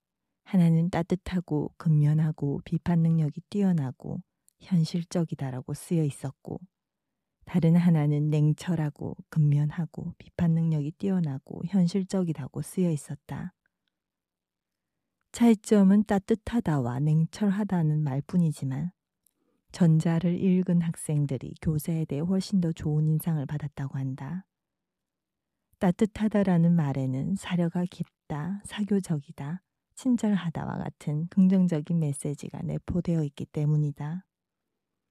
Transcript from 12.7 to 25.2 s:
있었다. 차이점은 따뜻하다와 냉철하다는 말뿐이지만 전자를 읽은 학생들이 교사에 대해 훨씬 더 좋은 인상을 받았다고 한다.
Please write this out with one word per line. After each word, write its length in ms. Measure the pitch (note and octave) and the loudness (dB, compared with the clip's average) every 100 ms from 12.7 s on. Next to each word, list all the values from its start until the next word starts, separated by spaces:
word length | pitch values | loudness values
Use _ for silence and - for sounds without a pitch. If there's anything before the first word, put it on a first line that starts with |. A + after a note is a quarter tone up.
| - F3 | -2 0
있었다. 640 | D3+ - C#3+ - C#3+ F#3 - _ _ _ _ _ _ _ _ _ _ _ _ _ _ _ _ _ | 0 -6 -14 -12 -10 -12 -14 _ _ _ _ _ _ _ _ _ _ _ _ _ _ _ _ _
차이점은 720 | - A#3+ G#3+ - G#3 F#3+ G#3 G#3 | 4 6 6 4 6 8 6 4
따뜻하다와 960 | G3 - A3 - A#3 F3 D3 A#2+ B2 | 0 0 -2 -2 -4 0 0 0 0
냉철하다는 1000 | D3+ D#3 D#3+ - G#3 G3 G3+ F3+ D#3 D3+ | 2 2 0 0 -2 0 0 0 0 0
말뿐이지만 880 | D3+ C3 - F3+ E3 C#3+ C3+ C3 F3 - _ _ _ _ _ _ _ | -2 -4 -2 0 0 0 -6 -4 -6 -10 _ _ _ _ _ _ _
전자를 680 | - E3+ D#3 E3 E3 E3+ F3 | 2 4 4 2 0 0 0
읽은 400 | F#3+ F3+ F3+ F3 | 2 2 2 0
학생들이 760 | E3 - - D3+ C#3+ C3+ - - | 0 -4 -4 -2 -2 -4 -8 -8
교사에 440 | D#3+ D3+ - D#3+ D#3 | -4 -4 -2 -4 -2
대해 160 | C#3 | -4
훨씬 400 | E3+ F#3+ - F#3+ | -2 -2 0 0
더 100 | E3 | 0
좋은 340 | E3 D#3 D3+ D#3 | -2 -2 0 2
인상을 380 | D#3 E3+ D#3 C3+ | 0 0 -4 -4
받았다고 520 | D3 D3 - C3+ C3+ | -6 -8 -8 -8 -6
한다. 480 | C3+ C3+ C3+ F3+ - _ _ _ _ _ _ _ | -6 -8 -8 -10 -12 _ _ _ _ _ _ _